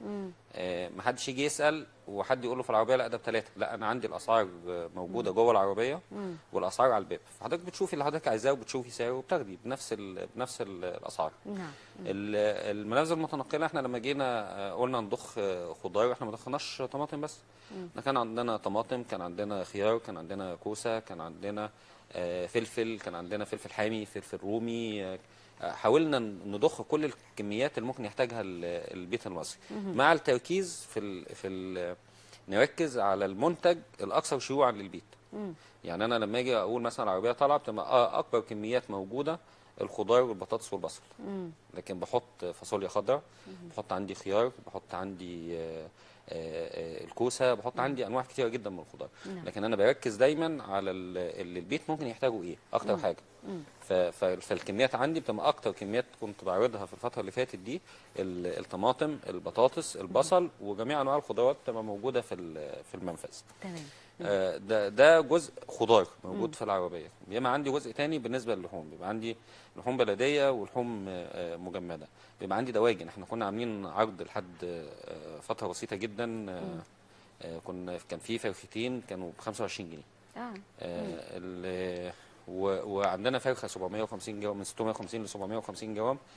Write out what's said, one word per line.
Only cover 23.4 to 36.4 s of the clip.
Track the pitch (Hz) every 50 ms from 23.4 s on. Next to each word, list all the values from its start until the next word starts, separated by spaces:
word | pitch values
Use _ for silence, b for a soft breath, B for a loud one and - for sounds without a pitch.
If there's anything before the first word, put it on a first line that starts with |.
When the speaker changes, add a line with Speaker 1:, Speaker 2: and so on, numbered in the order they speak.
| 104
Speaker 2:
فلفل | - - 107 - 104
حامي، | - - 107 107 113 110 107
فلفل | - - 101 - - - 90
رومي. | - 98 107 117 113 117 117 117 117 110 107 104 95
آه، | 95 95 92 - - - - - - - - - 87
حاولنا | - - - 107 120 156 165 156 143 127 117 107 101 87 87
نضخ | 101 101 101 107 - - -
كل | - - - - 151
الكميات | - - - - - - - 104 104 104 110 131 147 - -
اللي | 113 123
ممكن | 131 - 117
يحتاجها | 104 - - 131 117 117 117
ال-، | 98 95 90 87 85 85 87 85 - - -
البيت | 92 90 87 92 90 - 104
المصري، | 90 82 73 - - - - -
Speaker 1:
مهم. | - 214 196 196 170 117
Speaker 2:
مع | 139 151 165
التركيز | 147 - - 127 123 - - 170 190 190 175 - - - -
في | - 110
ال-، | 104 101 95 90 76 - 85
في | - - 98
ال-، | 95 92 92 95 92 90 87 87 90 - - B B B B B B B B -
نركز | 95 104 135 147 - - 170 147 123 120
على | 101 101 95 98 101
المنتج | 98 98 101 135 165 175 - - 175 175 165 - - - -
الاكثر | 101 98 - 156 - - 151 127
شيوعا | - - 135 143 139 123
للبيت. | 113 104 98 95 87 90 - - - - - - -
Speaker 1:
مم. | 208 208 190 160 B B B B B -
Speaker 2:
يعني | 87 85 90 107
انا | 117 120
لما | 113 107 101 110
اجي | 123